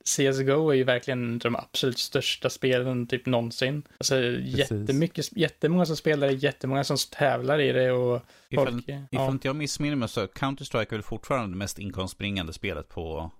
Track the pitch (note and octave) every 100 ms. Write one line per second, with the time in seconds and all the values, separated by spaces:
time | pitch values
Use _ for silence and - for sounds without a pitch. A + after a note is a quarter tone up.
0 | - - C3+ C3+ C3+ C#3+ D#3+ C3+ B2+ B2
1 | - B2+ A#2+ A#2+ A#2+ A#2 - - C3+ A#2+
2 | - C#3 - - B2+ - C3 B2+ B2+ B2
3 | A#2+ B2+ - B2 A#2 - B2+ D3 - -
4 | - C3 B2 B2 B2+ C3 C3+ G#2 G#2+ C#3
5 | E3+ - - - D#3 - D3+ F3+ D#3+ D3+
6 | D#3+ D3 C#3 C3+ C#3+ - C3 C#3 C3+ C#3
7 | - - C#3+ B2 B2+ D3+ C3+ B2+ B2+ B2
8 | B2 A#2+ - - - C3 C3 C3 - C#3
9 | C3+ C3+ C3+ C3+ C3+ D3 C#3+ - D3 D3
10 | A2 - F#2+ - C3+ C3+ C#3 A#2+ G#2+ A2
11 | - A2+ - C3+ G#2+ F#2 G2+ - G2 F#2+
12 | F#2+ - G#2 G2 D#2+ - G2 D#2 - -
13 | E2 D#2 D#2